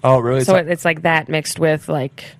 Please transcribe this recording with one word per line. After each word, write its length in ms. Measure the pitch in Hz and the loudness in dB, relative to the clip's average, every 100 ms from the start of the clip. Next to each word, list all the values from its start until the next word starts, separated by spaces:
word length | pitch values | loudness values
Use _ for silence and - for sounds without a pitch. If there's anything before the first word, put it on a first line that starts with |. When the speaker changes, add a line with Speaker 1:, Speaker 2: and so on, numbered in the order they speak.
Speaker 1:
Oh, 140 | 127 131 | 2 2
really? 260 | 120 131 | 2 0
Speaker 2:
So 100 | 127 | 2
Speaker 1:
It's 40 | 190 | 2
like 80 | 165 | 0
Speaker 2:
it, 60 | |
it's 120 | 175 | -2
like 180 | 175 160 | -2 0
that 260 | 170 160 156 | 0 0 0
mixed 300 | 156 151 - | -4 -6 -2
with, 300 | 160 156 - | 0 0 -2
like, 360 | 151 135 - - - | -6 -6 -10 -20 -6